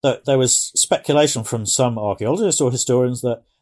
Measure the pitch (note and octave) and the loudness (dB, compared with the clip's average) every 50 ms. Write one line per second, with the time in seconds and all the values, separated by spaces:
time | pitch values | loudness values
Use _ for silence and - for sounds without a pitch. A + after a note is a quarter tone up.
0 | - C3+ A#2+ - - - C#3 C3 B2+ B2 - - - - - - - - F3 - | 0 0 0 0 0 0 2 2 2 2 0 -2 -2 -4 -4 -4 0 0 -2 -2
1 | - - C#3+ D3 D3+ C#3+ - B2 A2 - - A2+ G#2+ G2+ - - C3 B2 A#2 A2 | 0 2 2 4 4 2 0 -4 -4 -4 -6 -6 -4 -2 0 0 0 0 0 -2
2 | G#2+ G#2 G2 - G#2 A2+ D3+ G3+ A3+ F#3+ D3+ - D3 B2 B2 B2 - - B2 B2 | -2 -4 -4 -2 -2 -2 0 0 0 0 0 0 0 0 0 -2 -2 0 2 2
3 | B2+ B2 B2 A#2+ - B2 A#2 - _ _ _ _ | 2 0 -2 -4 -4 -4 -4 -6 _ _ _ _